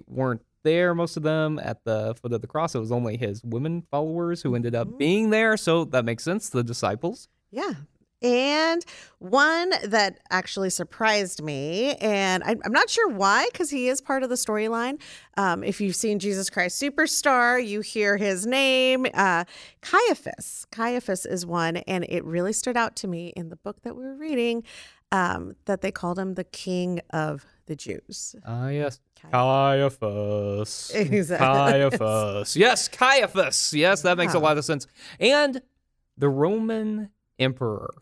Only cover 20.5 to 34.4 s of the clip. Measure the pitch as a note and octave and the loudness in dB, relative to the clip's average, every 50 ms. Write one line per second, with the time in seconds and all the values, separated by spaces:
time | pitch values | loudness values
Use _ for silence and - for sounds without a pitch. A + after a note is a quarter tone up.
20.5 | - - - - - - A3+ A#3 B3 B3 - - F#3+ F#3+ - - - F3+ F3+ E3+ | -12 -12 -14 -14 -8 -4 -2 -2 -2 -2 -2 -4 -4 -4 -4 -4 -6 -6 -4 -4
21.5 | E3+ F3 E3 E3 E3 F3 - - F#3+ F3+ F3 - - F3 - - D#3+ F3 F3 G3 | -2 0 0 0 -2 -4 -4 -4 -4 -4 -2 -2 -4 -4 -4 -2 -2 -2 -2 -2
22.5 | A3 - - B3+ A#3+ A#3+ A#3 - - - - F#3+ F3 E3 F3 E3+ - - E3+ D#3+ | -2 -4 -4 -2 -2 -2 -2 -2 -4 -6 -8 -6 -6 -8 -8 -10 -10 -10 -10 -10
23.5 | F3 - - G3+ G#3 - - A#3 B3 B3 B3+ C4+ C4+ C4+ D4+ D#4+ D4 B3 A#3 A#3 | -12 -14 -12 -14 -12 -12 -12 -14 -12 -12 -12 -12 -12 -10 -8 -4 -2 -2 0 0
24.5 | A#3 A#3 A3+ - - - - - - _ _ _ - F#3+ F3+ F3 - F2 F2 F#2 | -2 -4 -6 -10 -14 -20 -20 -20 -20 _ _ _ -2 0 0 0 -2 -4 -6 -10
25.5 | - - _ - G3 F#3 - F#3+ G3 - - F3 F3 F#3+ F#3+ F#3+ F#3 F#3 F3+ - | -12 -10 _ -4 -4 -2 -4 -6 -6 -6 -6 -4 -4 -4 -4 -4 -6 -6 -8 -10
26.5 | - - - F#3+ F3+ F3+ F3+ F3+ F3+ E3+ - _ - D#3+ D#3 D#3 D3 C#3 - _ | -12 -12 -8 -6 -4 -2 -2 -2 -4 -6 -6 _ -4 -4 -4 -4 -4 -8 -12 _
27.5 | _ _ _ - D#3 D3 - - F#2+ - - - - - - - - - - - | _ _ _ -12 -12 -10 -10 -10 -10 -10 -12 -14 -14 -12 -12 -12 -14 -14 -12 -10
28.5 | A2+ A#2+ B2+ C3+ C#3+ D3 D3 C#3+ C3 - _ _ _ _ - D#3 B2+ B2 B2 C3 | -6 -6 -4 -4 -4 -4 -4 -4 -6 -8 _ _ _ _ -6 0 2 4 4 6
29.5 | C3 C3+ C#3 C#3 C#3 C#3 C#3 C3+ C3 - A2+ G#2+ G2+ G#2 G#2 G#2 G#2 G#2 G2+ G2+ | 6 6 6 6 6 4 4 2 0 -2 -4 -4 -2 -2 -2 0 0 0 0 0
30.5 | G2+ G2+ G#2+ - - - - - - A3 G#3 D3 E3 G#3 F3+ D3+ F3 E3 C#3 C3 | -2 -2 -4 -4 -6 -10 -10 -4 -2 0 0 2 2 2 2 2 2 2 4 4
31.5 | C3+ C#3 C#3 C#3 C#3 C#3 C#3 C3+ B2 - A2 G#2+ A2 A2 G#2+ G#2 G2 G#2 G#2 - | 4 4 4 4 4 6 4 4 2 2 0 2 2 2 0 0 -2 -4 -4 -2
32.5 | - C#3+ G3+ B3 A#3+ - - - - - B3+ C4 C#4 C#4 A3 F#3 - F#3+ F3 C3 | 2 4 6 6 6 4 0 -4 -2 2 4 4 6 6 4 2 2 2 0 2
33.5 | - - - - - D3 D#3 F3+ G3 E3+ D3 F#3 F3+ F3 F3 F3+ E3 F3 | 0 0 -2 0 2 4 4 4 4 4 2 2 2 2 2 2 2 4